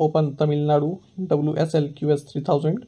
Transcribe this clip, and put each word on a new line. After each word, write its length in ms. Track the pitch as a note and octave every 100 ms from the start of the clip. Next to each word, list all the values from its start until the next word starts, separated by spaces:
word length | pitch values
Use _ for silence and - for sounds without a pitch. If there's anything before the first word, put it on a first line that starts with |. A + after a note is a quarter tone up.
| D#3+
Open 260 | D#3+ D3+ C3
तमिलनाडु 500 | D3+ D3 D3+ D3 D3 F#3+ - -
डब्ल्यूएसएल 720 | F#3 D3 D3+ D3+ D#3+ D#3+ C#3+ C#3+
क्यूएस 280 | D3+ C#3+ -
थ्री 120 | D3 C3
थाउजेंड? 320 | D3 D#3 G#3